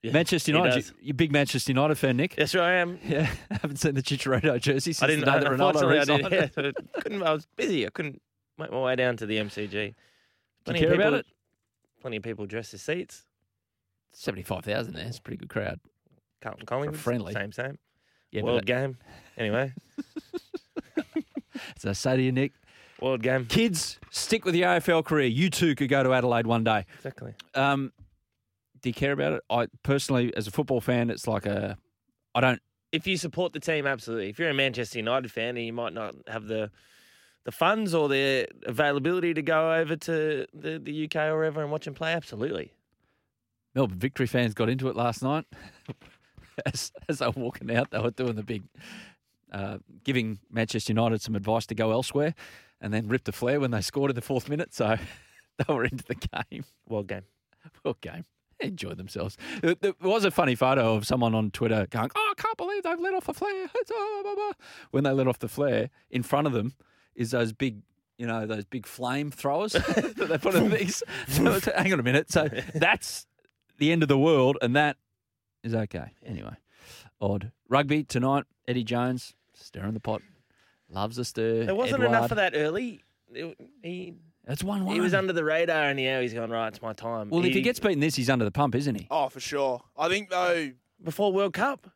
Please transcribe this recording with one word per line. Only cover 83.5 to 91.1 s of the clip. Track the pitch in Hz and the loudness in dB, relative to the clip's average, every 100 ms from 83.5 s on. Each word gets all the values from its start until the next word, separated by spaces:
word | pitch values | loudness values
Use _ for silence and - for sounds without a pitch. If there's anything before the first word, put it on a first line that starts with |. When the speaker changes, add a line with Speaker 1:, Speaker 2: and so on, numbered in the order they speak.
| - - 285 | -12 -20 _
Speaker 1:
he, | 170 180 180 - - _ - | -12 -10 -12 -16 -20 _ -10
Speaker 2:
That's | 143 | -6
one | 185 202 190 | -4 -2 0
one. | |
Speaker 1:
he | 208 | 2
was | 214 190 | 2 2
under | 190 | 2
the | 170 | 0
radar, | 156 160 170 160 147 | 2 2 2 4 2
and | 139 | 2
now | 131 131 | 0 0
he's | 123 113 | -2 -2
gone, | 113 | -4
"Right, | 113 113 | -2 -2
it's | 104 | -4
my | 113 | -10
time." | 107 113 113 104 | -8 -6 -6 -2
Speaker 2:
Well, | 165 | 2
if | 175 | 2
he | |
Speaker 1:
He | 262 | 2
Speaker 2:
gets | - 247 | 2 2
beaten | 208 160 | 2 2
this, | 156 | 2
he's | 135 123 | 2 2
under | 131 107 | 4 2
the | |
pump, | - 143 120 | 2 2 2
isn't | 143 | 0
he? | 104 87 | -4 -2
Speaker 3:
Oh, | 156 135 | -2 -2
for | 135 | -4
sure. | - 143 135 123 - - | -6 0 0 0 -8 -2
I | 165 | 0
think, | 190 202 | 0 -2
though, | 180 180 170 151 127 _ _ | 0 2 2 0 -8 _ _
Speaker 1:
Before | 165 | -10